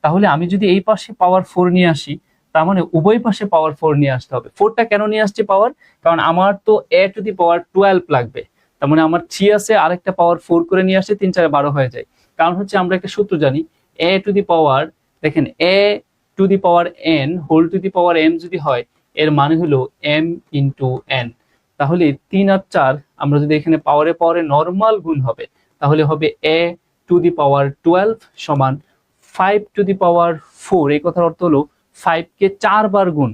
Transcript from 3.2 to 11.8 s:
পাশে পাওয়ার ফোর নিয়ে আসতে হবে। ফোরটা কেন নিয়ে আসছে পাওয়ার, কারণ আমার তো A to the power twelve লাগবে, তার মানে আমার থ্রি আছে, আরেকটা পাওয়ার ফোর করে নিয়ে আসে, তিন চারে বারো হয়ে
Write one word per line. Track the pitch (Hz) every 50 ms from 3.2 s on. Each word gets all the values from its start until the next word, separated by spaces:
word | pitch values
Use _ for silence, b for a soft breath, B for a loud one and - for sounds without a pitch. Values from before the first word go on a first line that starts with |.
| 240
পাশে | 233 196 - 208 202 -
পাওয়ার | 160 156 156 147 _
ফোর | 160 156 151 147
নিয়ে | 143 139 131
আসতে | 127 - _ 131
হবে। | 120 - - _
ফোরটা | - 202 220 226 240 226 226
কেন | 214 202 214 208
নিয়ে | 214 214 220
আসছে | 202 - - 208 202
পাওয়ার, | 190 196 214 247 294 b b b b b _
কারণ | 165 170 165 - 160
আমার | 165 175 185 196 202 202 _
তো | 214 214 - - _ 165 180
A | 190 196 196
to | 220 196
the | 220 190 185
power | 175 170 170 175 170 _ _
twelve | 185 196 196 190 180 175 - 147
লাগবে, | 127 120 110 - 117 107 _ _ _ _ _ _
তার | _ 147 139
মানে | 151 160 160
আমার | 160 170 170 170 _
থ্রি | - - 190 202 208
আছে, | 208 208 - 220 196 160
আরেকটা | 165 175 175 _ 190 185 -
পাওয়ার | 175 170 175 165 _
ফোর | - 170 170 170 170
করে | 190 190 185
নিয়ে | 190 190 190
আসে, | 185 - 208 196
তিন | 196 185 170
চারে | 185 170 156 143
বারো | 143 143 143 139
হয়ে | 143